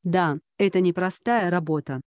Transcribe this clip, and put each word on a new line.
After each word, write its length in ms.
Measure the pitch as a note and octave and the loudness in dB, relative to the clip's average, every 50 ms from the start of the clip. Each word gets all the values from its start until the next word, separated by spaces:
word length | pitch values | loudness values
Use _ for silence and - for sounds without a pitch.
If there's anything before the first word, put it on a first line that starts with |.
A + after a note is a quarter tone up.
| _ | _
Да, 360 | F3+ E3+ F#3 F3 D#3+ C#3+ D#3+ _ _ _ | 0 0 2 2 0 -2 -4 _ _ _
это 240 | - G3+ G3 - F#3 | 0 0 2 2 2
непростая 680 | F#3 F3 E3+ F3+ F#3 F#3 F3+ - _ A#3+ A#3+ A#3 G3 F3 | 2 2 2 0 -2 -4 -4 -4 _ 0 0 2 2 0
работа 520 | F3 F3+ E3 D#3 D#3 D3+ - - C3+ C3 - | 0 -2 -2 -2 -4 -4 -4 -6 -10 -10 -10